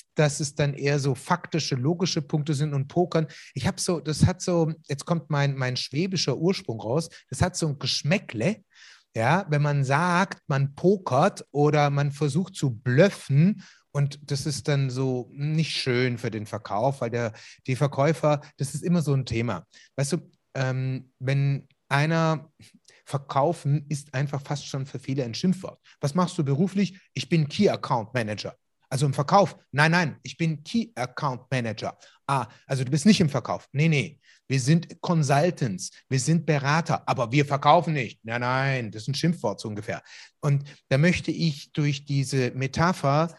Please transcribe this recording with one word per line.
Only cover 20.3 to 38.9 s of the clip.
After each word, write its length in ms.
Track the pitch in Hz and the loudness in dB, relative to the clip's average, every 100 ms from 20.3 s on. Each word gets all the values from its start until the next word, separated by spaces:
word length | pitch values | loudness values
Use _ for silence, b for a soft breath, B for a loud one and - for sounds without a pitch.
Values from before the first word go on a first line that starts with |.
| _ _ | _ _
ähm, 580 | 135 131 131 131 131 - - | -4 -2 -2 -4 -6 -10 -10
wenn 480 | 131 139 139 139 - _ - | -2 0 0 -2 -6 _ -2
einer, 640 | 139 151 165 160 156 - _ - _ _ b | 0 2 2 2 0 -6 _ -20 _ _ b
verkaufen 800 | - 139 139 139 151 175 139 147 147 | -8 -8 -2 0 2 0 0 -2 -2
ist 240 | 147 - | -8 -6
einfach 280 | 131 143 135 | -4 -4 -4
fast 240 | - 147 - | -6 -8 -6
schon 180 | 139 | -8
für 140 | 135 - | -8 -10
viele 260 | - 135 | -6 -4
ein 100 | 117 | -4
Schimpfwort. 440 | 110 190 185 190 - b b | -2 0 0 -4 -14 b b
„Was 140 | 143 175 | -4 0
machst 200 | 175 - | -2 0
du 60 | |
beruflich?“ 540 | 139 139 185 190 196 B B | 0 2 0 2 -2 B B
„Ich 140 | 131 - | -10 0
bin 200 | 170 143 | 0 0
Key 220 | - 190 | 2 2
Account 420 | 113 - 127 107 | 2 -2 -2 -2
Manager.“ 440 | 127 107 104 98 - _ _ - | -4 -4 -6 -8 -14 _ _ -8
„Also 160 | 135 143 | -2 0
im 80 | |
Verkauf?“ 420 | 143 139 196 175 - b | 0 4 6 4 0 b
„Nein, 220 | 131 156 | 2 4
nein, 240 | 175 156 - | 4 0 -4
ich 120 | - - | -14 -4
bin 280 | 165 147 | -2 -2
Key 240 | - 233 214 - | -4 -4 -4 -6
Account 460 | 123 - 147 127 - | -8 -4 -6 -6 -4
Manager.“ 480 | 131 117 104 95 - b b - | -2 -2 -4 -8 -10 b b -4
„Ah, 220 | 139 110 b b | -2 -2 b b
also 160 | 135 | -4
du 80 | 127 | 0
bist 160 | 147 208 | 2 4
nicht 140 | 190 | 6
im 80 | 160 | 4
Verkauf.“ 400 | 127 - 90 - | 0 -4 -8 -6
„Nee, 180 | 139 165 | 0 2
nee, 300 | 147 90 - b b - | 2 0 -8 b b -4
wir 100 | 135 | -2
sind 420 | 123 170 - - | 4 2 2 -10
Consultants, 920 | - 170 143 139 175 175 127 92 - b - | -2 0 4 4 2 0 -4 -4 -10 b -4
wir 100 | 131 | -2
sind 280 | 120 170 - | 2 0 2
Berater, 640 | 147 139 156 160 135 - | 0 2 0 0 -4 -2
aber 220 | 131 113 | -2 0
wir 140 | 147 143 | 2 2
verkaufen 480 | 139 147 170 170 | 2 6 6 4
nicht.“ 240 | 151 107 - | -2 -4 -8
„Nein, 160 | 110 117 | -8 -4
nein, 500 | 123 131 135 135 113 | 0 0 0 -2 -4